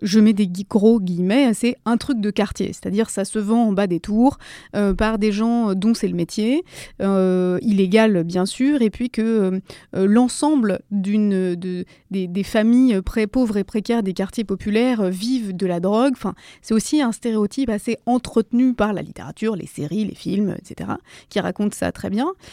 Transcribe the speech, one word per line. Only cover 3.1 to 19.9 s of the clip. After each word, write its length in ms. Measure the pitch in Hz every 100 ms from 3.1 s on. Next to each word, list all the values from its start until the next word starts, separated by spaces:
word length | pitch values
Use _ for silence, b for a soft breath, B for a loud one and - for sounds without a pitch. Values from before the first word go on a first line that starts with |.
| -
se 160 | 190 220
vend 280 | 202 226 220
en 40 |
bas 160 | 190 202
des 140 | 170
tours, 360 | - 208 254 - B B B 208
euh, 180 | 202
par 240 | 180 220 220
des 140 | 214
gens 440 | 202 226 233 220 190
dont 180 | 214
c'est 160 | 226 190
le 60 | 175
métier, 500 | 170 - 220 294 - B B -
euh, 580 | 196 196 185 185 180 180
illégal 640 | 226 196 190 214 220 185 165
bien 200 | 180 190
sûr, 360 | - 269 294
et 80 | 220
puis 200 | - 247
que, 120 | -
euh, 380 | 220 226 190 190 - B B -
euh, 100 | 190
l'ensemble 760 | 220 247 - 294 302 214 185 -
d'une, 640 | 202 190 214 208 190 185 175
de, 300 | 185 180 180 b b
des, 160 | 190 180
des 160 | 180
familles 580 | 196 220 220 247 262 196
pré-, 260 | 185 233 208
pauvres 280 | 254 233 208
et 80 |
précaires 400 | 190 220 196 233
des 80 | 190
quartiers 320 | 180 185 -
populaires, 560 | 202 190 214 214 247 233
euh, 100 | 185
vivent 460 | 185 226 262 208 180
de 100 | 185
la 120 | 170
drogue. 340 | 185 214 277 247
Enfin, 160 | 202 - B B
c'est 120 | -
aussi 280 | 220 - 302
un 120 | 247
stéréotype 560 | - 240 220 208 - 254
assez 280 | 208 - 226 -
entretenu 680 | 247 - 226 220 240 254
par 180 | 240 208
la 120 | 185
littérature, 520 | - - 139 - 220 190
les 120 | -
séries, 360 | - 151